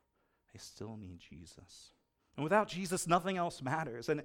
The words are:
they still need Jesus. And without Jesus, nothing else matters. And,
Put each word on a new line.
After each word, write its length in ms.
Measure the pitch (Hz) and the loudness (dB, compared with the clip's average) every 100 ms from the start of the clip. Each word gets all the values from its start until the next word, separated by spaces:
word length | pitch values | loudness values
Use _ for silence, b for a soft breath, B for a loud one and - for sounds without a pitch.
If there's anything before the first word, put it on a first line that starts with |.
| _ _ _ _ _ | _ _ _ _ _
they 60 | 104 | -18
still 360 | - - 107 110 | -16 -10 -10 -8
need 220 | 95 87 | -10 -14
Jesus. 720 | - 78 82 - - - - _ _ _ _ - | -16 -18 -18 -18 -20 -20 -20 _ _ _ _ -4
And 80 | |
without 240 | 151 208 208 | 4 4 4
Jesus, 400 | 170 185 180 165 | 0 -2 0 4
nothing 300 | 175 175 185 | 4 4 0
else 260 | 170 - | 0 -2
matters. 460 | 135 160 147 117 120 | -2 0 0 -2 2
And, 120 | 156 | 2